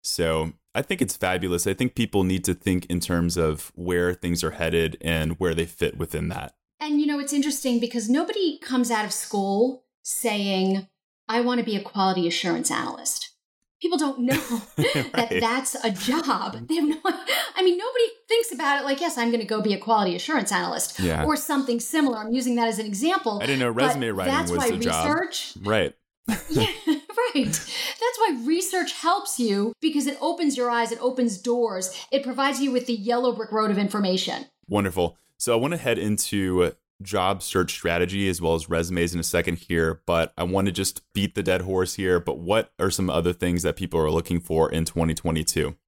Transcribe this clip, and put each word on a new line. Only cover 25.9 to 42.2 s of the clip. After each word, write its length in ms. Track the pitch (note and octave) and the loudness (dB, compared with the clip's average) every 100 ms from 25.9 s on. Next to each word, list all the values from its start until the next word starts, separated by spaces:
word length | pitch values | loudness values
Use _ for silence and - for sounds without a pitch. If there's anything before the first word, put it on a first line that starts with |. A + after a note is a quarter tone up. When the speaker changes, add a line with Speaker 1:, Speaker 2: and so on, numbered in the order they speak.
| - _ _ - | -4 _ _ -4
Speaker 1:
<laughs> 240 | G#3 - | -4 -2
Speaker 2:
Yeah, 160 | D#4 G4+ - | 0 0 -2
<laughs> 80 | - | -2
right. 580 | D#4 - - A#4+ D4 | -2 -2 -2 0 0
That's 720 | A#3 D#3 - - - - A#4 B4 | 0 -2 -6 -6 -6 -2 -2 2
why 200 | A4 C4 | 0 0
research 480 | A#3 E4+ F#4 F#4 E4 | 0 0 0 -2 -2
helps 460 | - D#4+ G4 - - | -2 0 0 -2 -2
you, 340 | A#3 G3 G#3+ A#3 | 0 2 0 0
because 260 | D#4+ D4 C4+ | 0 0 -2
it 120 | C#4 | -2
opens 360 | D#4 E4+ D#4 B3 | -2 0 0 0
your 140 | A#3+ | 0
eyes, 200 | A#3 A3+ | 0 -2
it 60 | A#3 | 0
opens 380 | B3 B3+ A#3+ F#3+ | -2 2 0 0
doors. 520 | B3 A#3+ A3+ F#3 F#3 - - | 0 2 2 0 -6 -8 -2
It 100 | C4+ | 0
provides 360 | C4+ A#3 C4+ B3+ | 0 0 0 2
you 100 | C#4 | 0
with 140 | B3 B3 | 0 0
the 80 | |
yellow 380 | A#3 G3+ A#3+ B3+ | -4 0 2 2
brick 160 | A3 A3 | -2 -2
road 180 | G#3+ G#3+ | 0 2
of 80 | G3 | 2
information. 680 | G3+ G#3 F#3+ F#3 - - - _ - | 0 0 2 0 -2 -6 -12 _ -2
Speaker 1:
Wonderful. 480 | G2+ G2 F#2 E2+ - _ _ | 0 0 0 0 -2 _ _
So 140 | - | 0
I 40 | A#2 | 2
wanna 200 | C3+ E3+ | 2 -2
head 200 | C3 G#2+ | 0 0
into 760 | G#2 G#2 - G2+ F#2 F2+ F2 - _ _ | 0 0 0 0 2 4 2 0 _ _
job 440 | F#2+ G2 F#2 G2 | -4 0 2 0
search 260 | - F#2+ F2 | 0 0 0
strategy 560 | - E2+ E2+ F2+ G2 G2 | -2 -2 2 0 0 0
as 120 | E2+ | 0
well 140 | E2 E2 | 0 0
as 120 | E2 | 0
resumes 460 | E2 E2+ F2+ E2+ | -2 0 0 0
in 60 | F2 | 0
a 40 | |
second 340 | E2 F2 E2+ E2 | 0 0 0 -4
here, 440 | - E2+ D#2+ D#2+ | -2 2 2 0
but 280 | - E2+ D#2+ - | 0 0 0 -2
I 60 | |
wanna 300 | F2 F#2+ G2 | -2 0 0
just 280 | F2+ F#2+ - _ | 0 -4 -6 _
beat 200 | G#2+ G2 | -2 -2
the 100 | - | 0
dead 180 | F#2 F#2 | 0 0
horse 320 | F#2 F#2+ F#2 | 2 0 0
here. 240 | - F#2+ F2 | 0 2 2